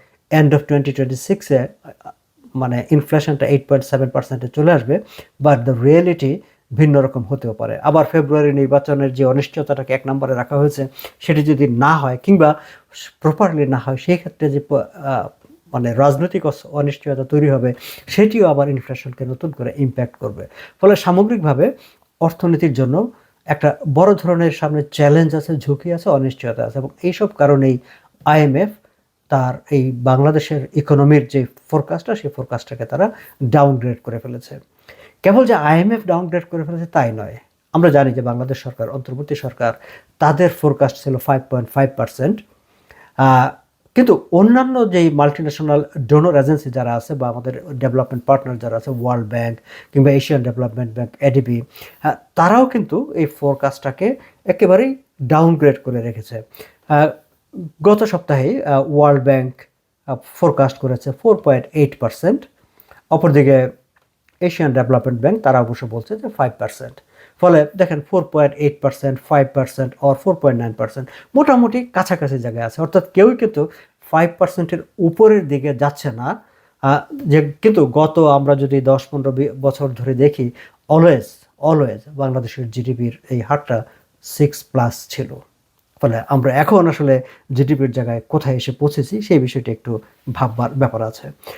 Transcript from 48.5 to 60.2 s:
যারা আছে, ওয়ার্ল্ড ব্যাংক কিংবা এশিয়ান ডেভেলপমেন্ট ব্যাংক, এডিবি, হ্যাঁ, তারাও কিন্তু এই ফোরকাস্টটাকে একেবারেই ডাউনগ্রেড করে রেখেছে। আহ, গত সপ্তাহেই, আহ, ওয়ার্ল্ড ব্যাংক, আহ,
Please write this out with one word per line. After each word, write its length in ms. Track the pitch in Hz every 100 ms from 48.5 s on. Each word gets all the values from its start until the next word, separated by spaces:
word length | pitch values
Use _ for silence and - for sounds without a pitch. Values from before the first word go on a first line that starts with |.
| 120
যারা 180 | 117 113
আছে, 140 | 139
ওয়ার্ল্ড 380 | 123 123 120 107
ব্যাংক 300 | 117 117 117 - - -
কিংবা 180 | 139 139
এশিয়ান 320 | 139 - 143
ডেভেলপমেন্ট 500 | 123 120 123 113 120
ব্যাংক, 160 | 113 120 -
এডিবি, 420 | 139 135 120 120 123 - - _
হ্যাঁ, 140 | 156 - _
তারাও 320 | - 175 233 262
কিন্তু 460 | 240 156 170 294
এই 140 | 170 147
ফোরকাস্টটাকে 920 | - 143 135 139 - 139 - 208 269 - _
একেবারেই 520 | - 175 190 190 269 269 _ -
ডাউনগ্রেড 540 | 127 156 165 156 147 -
করে 180 | 131 120
রেখেছে। 400 | 117 110 - 113 - - - _ -
আহ, 200 | 147 151 - _ _ _ - 165 -
গত 220 | 180 208
সপ্তাহেই, 580 | 214 175 - 139 139 269
আহ, 320 | - 135 139
ওয়ার্ল্ড 300 | 147 147 143
ব্যাংক, 280 | 131 131 127 - _ _ _ _ -
আহ, 100 | 127